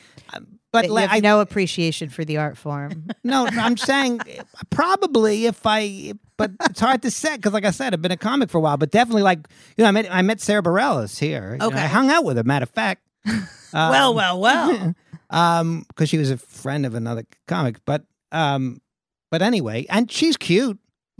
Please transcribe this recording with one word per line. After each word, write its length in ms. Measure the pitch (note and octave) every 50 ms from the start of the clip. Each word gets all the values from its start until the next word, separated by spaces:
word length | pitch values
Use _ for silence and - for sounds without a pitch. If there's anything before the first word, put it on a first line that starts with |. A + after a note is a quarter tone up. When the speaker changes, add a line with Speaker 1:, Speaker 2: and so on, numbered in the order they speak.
| _ - _ - - - - - - - - - _ _
Speaker 1:
but 120 | - A3+ -
Speaker 2:
That 20 | F3
you 40 | G#3+
Speaker 1:
like, 160 | A3+ A3 F#3
Speaker 2:
have 80 | G#3
Speaker 1:
I 40 | A3+
Speaker 2:
no 200 | G#3 G#3 G#3+ G#3+
appreciation 720 | G#3 - - G#3 F#3+ E3+ - - E3+ E3 D3+ - E3 D3
for 160 | B2+ - D#3+
the 100 | D3+ D3+
art 220 | D3+ D3+ D3 C#3 -
form. 480 | - D3+ C#3+ C#3+ C#3+ C#3+ D#3 D#3+ D#3 F#3 A3+
Speaker 1:
<laughs> 100 | - -
No, 220 | A#3+ C4+ C4+ B3
I'm 320 | A3 G#3+ A#3 A3 A#3 A#3+ G#3+
saying 420 | - - C4+ C#4 C4+ B3+ A#3+ A#3 - - - - - - _ - - -
probably 760 | - - D4+ F4 F#4+ G4 G4 E4+ C#4 A3+ A3 G#3+ G#3 G#3+ A3+
if 160 | A#3 G3+ - -
I, 480 | A3 G#3+ A3 G#3+ G#3 G3 G3 - G#3 G3+ - _ _ _
but 140 | - G#3+ G#3 F#3 - E4+
it's 140 | D#4+ G3 -
hard 200 | A3 B3 C4+ A#3 -
to 80 | A#3
say, 260 | - - - D#4 D4+ B3
'cause 140 | F3+ G#3+ G3
like 100 | G#3+ G3
I 60 | G#3
said, 240 | F3+ - C4+ C4 F#3+
I've 80 | E3 D#3+
been 100 | F3+ F3+
a 40 | E3+
comic 320 | - G#3+ B3+ C#4+ B3 E3+
for 80 | - E3+
a 20 |
while, 160 | D#3+ D3+ C#3+
but 140 | C#3 D#3 C#3+
definitely, 320 | - G#3+ A#3+ A#3 A#3 G#3+ G3
like, 260 | F#3+ F3+ D#3+ D3+ - _ - - - _ -
you 40 | A3+
know, 60 | G#3+
I 40 | G3
met, 140 | A3 A3 F#3 F3+
I 60 | F#3 F#3
met 180 | G3 A3 G#3 -
Sarah 200 | - G#3 G#3 F3
Bareilles 560 | F3 E3+ G3 B3 C#4+ G#3 C#3 A2 G2+ - -
here. 340 | C#3+ D3+ D3+ C3 G2 F#2 A#2
You 60 | C3+
know, 60 | -
I 40 | A3+
Speaker 3:
Okay. 180 | C3+ C3+ -
Speaker 1:
hung 240 | D3+ D3+ A3 C4+ C4
out 140 | D4+ E4+ D#4
with 120 | F3 C3
her, 80 | A#2+ A2+
matter 200 | A#2+ C#3 C#3+ B2+
of 60 | -
fact. 320 | - A3 A3+ G#3 F#3 - _ _ _
Speaker 3:
<laughs> 100 | _ - G#3 A3+ A3 F#3+ - - - - - -
Speaker 1:
Um, 180 | D#3 D#3+ D#3+
Speaker 3:
Well, 240 | D3+ - C#4 B3+ A#3
well, 260 | A3+ G3 F#3 F3+ F#3
well. 540 | G3 A#3 C4+ E4+ D#4+ D4+ E4 G#3+ F#3+ E3 F3 - _ _ -
Speaker 1:
<laughs> 180 | - _ -
um, 540 | - E3 E3+ E3+ E3+ E3+ E3 E3 E3 E3 - - -
'cause 140 | - D#3 D3
she 60 | - D#3+
was 120 | D3+ C3+
a 60 | C3+ B2
friend 460 | - - - - - C3+ C#3 D3 C#3
of 80 | B2+ A2
another 300 | A#2+ A2+ A#2 A#2 A2+ A2+ _ _ _ _
comic, 320 | - E3+ F3 D3+ B2 A2 - _
but, 180 | - C#3 D3+ - _ _ _ _ - -
um, 480 | D#3+ D#3+ C#3+ C#3 C3+ C3 B2+ B2 C#3 _ _ _ _ _ _ _ _ _ -
but 100 | - E3 F3+
anyway, 440 | A3 B3 G#3 C#3 A2 G#2+ A#2 D3 -
and 200 | - G#3 A#3+ A3+
she's 260 | - - D4+ E4 D4 -
cute, 400 | - - E3+ G3+ C4+ C4 G3+ - _ _ _ _ _ _ _ -